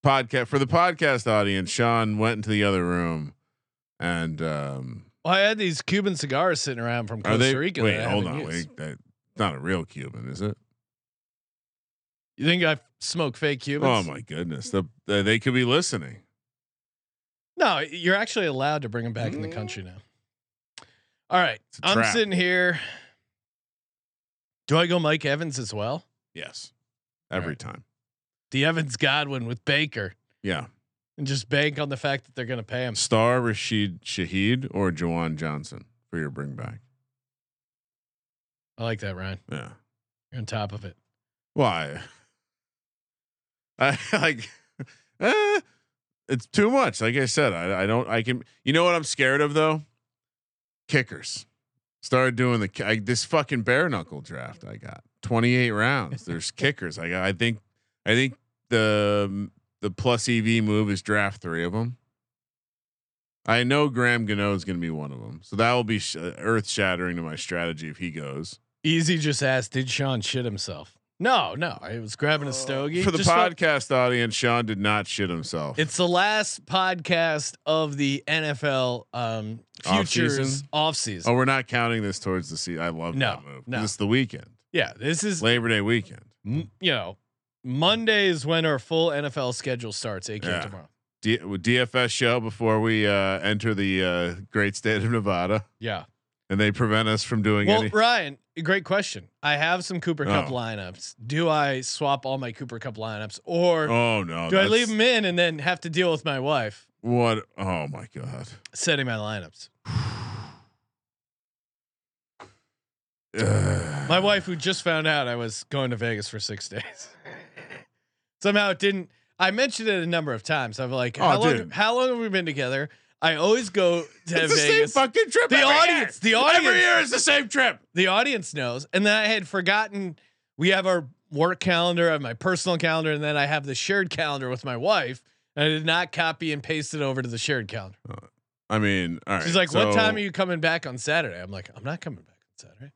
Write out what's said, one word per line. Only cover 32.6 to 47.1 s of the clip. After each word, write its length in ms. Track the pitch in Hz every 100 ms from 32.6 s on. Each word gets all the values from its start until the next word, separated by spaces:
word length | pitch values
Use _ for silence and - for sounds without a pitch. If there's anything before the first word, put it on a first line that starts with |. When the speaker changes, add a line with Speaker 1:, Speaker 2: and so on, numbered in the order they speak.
Speaker 2:
pay 220 | 107 127 127
him. 100 | 107
Speaker 1:
Star 440 | - 113 117 127
Rashid 600 | 117 101 - 110 104 85
Shaheed 640 | - - 85 95 101 127 -
or 200 | 95 95
Juwan 440 | 80 85 82 82 78
Johnson 500 | 80 73 76 52 - _ _
for 80 | 85
your 120 | 73
bring 220 | 65 71 67
back? 240 | - - _ _ _ _ _ _ _ _ _ _ _ _ _ _ _ _ _ _ _ -
Speaker 2:
I 60 |
like 160 | 117 107
that, 140 | 101 92
Ryan. 240 | 95 92 -
Speaker 1:
Yeah. 180 | 73 52 - _ _ _ _ _
Speaker 2:
You're 80 | 131
on 60 | 113
top 260 | 113 101
of 140 | 104 101
it. 100 | - _ _ _ _ _
Speaker 1:
Why? 480 | - 123 85 73 73 - _ _ _ _ _ _ _
<laughs> 1040 | _ _ _ _ _ _ _ _ _ -
I 180 | 135 131 -
like, 360 | 208 165 127 110 - _ _ 139
<laughs> 340 | _ _ _
eh, 400 | - 427 415 415 - _ _ _ _ _ -
it's 180 | 131 -
too 220 | - 208
much. 300 | 269 214 101
Like 140 | 113